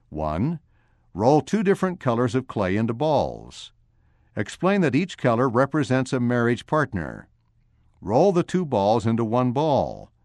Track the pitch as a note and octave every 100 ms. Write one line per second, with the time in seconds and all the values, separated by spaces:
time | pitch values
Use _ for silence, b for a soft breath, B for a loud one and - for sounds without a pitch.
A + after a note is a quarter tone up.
0 | _ D2+ D#2 D#2 B2+ E3+ - _ _ _
1 | _ E2 A2 D3+ - G#3 G3 F#3+ F#3 F3+
2 | - A#2 B2 B2 C3 - F#2+ G2 A2+ A#2
3 | D#3+ C#3 D#2 A1+ A1+ - - _ _ _
4 | _ _ _ - G#2 - F3 G3+ E3 B2+
5 | F3+ - B2+ A#2 C3 A2+ C3+ D#3 C#3 B2+
6 | C3 C3+ A#2+ A#2+ A#2 A#2 - D3+ C#3 G2
7 | D2 A1 - _ _ _ _ _ _ _
8 | E2+ A#2 F#3+ F3 E3 F3+ E3+ A#2+ G2 A#2
9 | A2 A2+ A2+ A#2+ B2+ A#2+ D#3 C3 D2+ G1+
10 | G1+ _